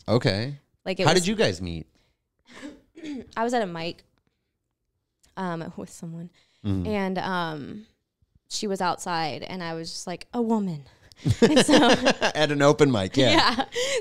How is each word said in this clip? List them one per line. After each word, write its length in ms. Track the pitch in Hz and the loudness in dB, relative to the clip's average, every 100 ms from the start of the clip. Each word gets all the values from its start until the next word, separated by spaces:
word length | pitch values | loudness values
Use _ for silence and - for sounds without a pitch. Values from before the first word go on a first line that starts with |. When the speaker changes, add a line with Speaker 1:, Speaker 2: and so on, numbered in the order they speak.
| - | 0
Speaker 1:
Okay. 480 | 117 127 98 127 143 _ _ - | 0 2 -2 -4 -10 _ _ -8
Speaker 2:
Like, 140 | 190 | 0
it 80 | 175 | 2
Speaker 1:
How 60 | |
Speaker 2:
was 80 | 175 | 2
Speaker 1:
did 60 | 175 | 0
you 80 | 220 | 0
guys 260 | 160 87 | -2 -2
meet? 260 | 90 82 - _ _ _ _ _ _ - | -8 -8 -12 _ _ _ _ _ _ -18
Speaker 2:
<clears throat> 800 | 294 294 _ - 311 269 - - | -18 -18 _ -18 -12 -12 -10 -6
I 60 | |
was 100 | 233 | -2
at 80 | 247 | -2
a 40 | 196 | -4
mic, 380 | 170 165 - _ _ _ _ _ _ _ _ _ _ _ _ _ - | -6 -10 -12 _ _ _ _ _ _ _ _ _ _ _ _ _ -10
um, 360 | 185 165 160 180 | -8 -6 -10 -12
with 120 | 185 | -16
someone, 380 | - 170 165 175 _ _ _ - | -14 -14 -14 -16 _ _ _ -4
Speaker 1:
Mm. 200 | 196 185 | -4 -2
Speaker 2:
and, 300 | 208 190 190 | -4 -4 -4
um, 680 | - 180 165 151 107 214 214 _ _ _ _ _ - | -4 -4 -4 -8 -12 -14 -18 _ _ _ _ _ -12
she 180 | - 214 | -8 -4
was 140 | 190 | -2
outside, 600 | 180 - 190 170 156 120 | -2 -4 -4 -4 -4 -6
and 200 | - 185 | -10 -10
I 100 | 165 | -10
was 160 | 165 165 | -10 -10
just 160 | - - | -12 -10
like, 200 | 175 - | -12 -8
"A 80 | 247 | -4
woman." 420 | 226 226 196 151 131 _ _ _ | -2 0 -2 -6 -12 _ _ _
Speaker 1:
<laughs> 180 | - - | -2 4
Speaker 2:
And 180 | - 302 - | 6 6 6
so 80 | 277 240 247 262 - 208 - | 6 6 4 2 0 0 0
Speaker 1:
At 160 | 151 | 0
an 100 | 147 | 4
open 300 | 143 147 147 | 4 6 4
mic, 240 | 113 95 135 | 4 0 4
yeah. 160 | 127 | 4
Speaker 2:
<laughs> 0 | |
Yeah. 340 | 320 - 240 - 480 523 523 | 6 4 0 -4 -4 -2 -2